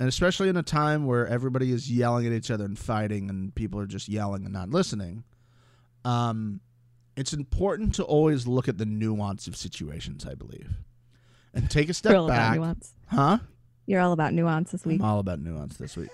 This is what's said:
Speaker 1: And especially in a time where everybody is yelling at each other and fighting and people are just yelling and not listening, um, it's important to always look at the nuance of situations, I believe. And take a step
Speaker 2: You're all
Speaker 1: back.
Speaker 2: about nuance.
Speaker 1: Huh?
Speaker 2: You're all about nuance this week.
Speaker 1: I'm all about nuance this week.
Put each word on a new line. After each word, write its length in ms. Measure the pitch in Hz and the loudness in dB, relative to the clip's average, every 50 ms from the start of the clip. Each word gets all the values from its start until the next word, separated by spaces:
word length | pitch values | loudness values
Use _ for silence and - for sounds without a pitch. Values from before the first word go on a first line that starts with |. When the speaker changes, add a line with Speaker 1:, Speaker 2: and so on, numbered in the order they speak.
Speaker 1:
And 80 | 127 131 | 0 0
especially 400 | - - 175 180 - - 190 190 | 2 4 2 2 4 2 2 2
in 80 | 180 | 2
a 60 | 175 160 | 0 0
time 420 | - 156 151 151 151 151 151 143 | 0 2 2 4 4 2 2 2
where 200 | 131 120 120 117 98 | 2 2 2 2 2
everybody 420 | 120 120 131 127 127 131 131 127 | 0 0 0 0 0 0 2 2
is 180 | 123 117 - 120 | 0 0 0 0
yelling 360 | 117 120 120 120 120 120 117 | 2 2 4 4 2 2 2
at 60 | 117 | 0
each 180 | 117 110 - - | 0 -2 -2 -2
other 140 | 113 104 101 | -2 -2 -2
and 140 | 101 98 - | -4 -6 -6
fighting 520 | - - 113 107 107 104 107 101 98 98 | -4 -2 -2 0 0 -2 -2 -4 -4 -4
and 240 | 98 95 95 98 - | -4 -6 -6 -6 -4
people 240 | - 110 92 95 104 | -4 -4 -4 -4 -6
are 60 | 101 | -6
just 220 | 98 95 - - 101 | -6 -8 -10 -6 -6
yelling 360 | 104 107 104 101 98 98 95 | -4 -4 -2 -4 -4 -6 -6
and 80 | 92 | -6
not 180 | 98 95 90 95 | -8 -8 -4 0
listening, 540 | 147 190 185 - 117 104 95 85 92 113 - _ _ _ _ _ _ _ _ _ _ _ _ _ _ _ - | 0 0 0 0 -2 -6 -6 -8 -10 -12 -14 _ _ _ _ _ _ _ _ _ _ _ _ _ _ _ -2
um, 560 | 123 120 120 120 117 113 110 110 104 101 98 - _ _ _ _ _ _ _ _ _ _ | 0 0 0 0 0 -2 -2 -4 -4 -6 -8 -12 _ _ _ _ _ _ _ _ _ _
it's 160 | 135 139 - | -6 -6 -4
important 600 | 156 147 135 - - - 185 202 160 202 220 202 - | -4 -6 -4 -2 0 2 2 2 2 0 0 0 0
to 80 | - - | 0 2
always 420 | - 151 151 156 156 151 131 120 | 4 4 6 6 6 4 2 2
look 220 | 123 127 127 - 135 | 2 0 2 2 0
at 100 | 101 87 | -2 -2
the 80 | 110 | -2
nuance 600 | 107 107 107 110 110 107 104 104 101 98 - - 90 | -2 -2 0 0 0 0 0 -2 -2 -4 -6 -8 -10
of 80 | 82 | -10
situations, 680 | - - 87 - - 80 73 73 - - - 69 - - | -10 -10 -10 -10 -10 -10 -10 -10 -10 -10 -10 -10 -10 -12
I 100 | - 67 | -12 -12
believe. 360 | - - - - - - - - - - - - _ _ _ _ _ _ _ _ _ _ _ | -12 -14 -16 -16 -14 -10 -8 -8 -8 -10 -14 -20 _ _ _ _ _ _ _ _ _ _ _
And 160 | - 123 - - | -4 -2 -2 2
take 200 | - 147 151 170 | 2 2 2 2
a 60 | 175 | 0
step 160 | - - 220 | 2 4 6
Speaker 2:
You're 80 | 202 180 | 6 6
all 80 | 165 143 | 6 4
Speaker 1:
back. 100 | 123 117 113 113 135 | 2 4 4 2 2
Speaker 2:
about 40 | 160 | 0
nuance. 340 | 165 170 165 - - - - - - - | 0 -2 -4 -6 -10 -16 -20 -20 -8 0
Speaker 1:
Huh? 300 | - 185 139 156 208 240 - - - _ _ _ _ _ _ | 2 4 6 6 4 2 0 -6 -18 _ _ _ _ _ _
Speaker 2:
You're 140 | - 196 185 | 0 2 4
all 120 | 180 175 | 4 4
about 200 | 170 160 170 - | 4 2 2 2
nuance 380 | - 170 170 165 160 160 175 - | 2 2 2 2 2 0 -2 -4
this 160 | 117 104 - | -6 -6 -2
week. 140 | - 180 196 | 0 0 2
Speaker 1:
I'm 60 | 110 | 2
all 120 | 107 107 104 | 2 2 2
about 220 | 98 90 87 73 | 0 -2 -4 -4
nuance 360 | 73 85 80 76 71 - - | -6 -6 -8 -8 -8 -10 -10
this 200 | - 73 73 - | -12 -12 -10 -10
week. 140 | 85 80 - | -10 -12 -12